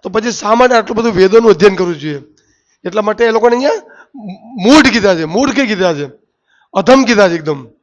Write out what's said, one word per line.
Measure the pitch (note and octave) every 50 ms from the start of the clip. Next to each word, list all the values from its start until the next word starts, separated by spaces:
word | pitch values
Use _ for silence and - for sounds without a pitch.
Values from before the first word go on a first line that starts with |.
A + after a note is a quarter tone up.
તો | _ -
પછી | F3+ A3 A3 A#3+
શા | G3+ - - G3+ A3+
માટે | A#3 B3+ B3 B3+
આટલું | A#3 A3 A3+ A#3+
બધું | G#3+ A3+ A#3
વેદોનું | G#3 F3 F#3 F#3+ G3 A3+ A#3 A3+
અધ્યયન | G3 D3+ F#3 G#3 F#3+
કરવું | E3+ F#3 F3 E3+
જોઈએ? | D3 C#3 D3+ D3 C#3 - _ _ _ _ _ _ _ _ _ _ _ _
એટલા | F3+ F3+ G#3+
માટે | G3+ G#3 G#3+ G#3+ A#3
એ | A#3
લોકોને | A3+ A3+ G#3+ A#3+ A#3+
અહીંયા | B3 C4 D4 A#4 G#4+ - - - - - _ _ C#4 G#3+ G3 F#3 - _ A#3 C4 A#3
મૂઢ | F3+ A3 C#4+ D#4 D4
કીધા | C4 G#3 A3+ F#3+ G3+ F#3
છે, | D#3+ E3
મૂર્ખ | D#3 E3+ F3 C#4 - -
કીધા | C4+ C4+ G#3+ G#3+ F3 F#3+ F3+ E3
છે, | C#3+ C#3+ C#3 - _ _ _ _ _ _ _ _ _ _ _
અધમ | - G3 G3 - B3+ C4+ C4
કીધા | G#3+ A#3+ G3+ G3+ F#3
છે | E3+
એકદમ. | E3 D3+ D#3 D3 C3+ D3+ - _ _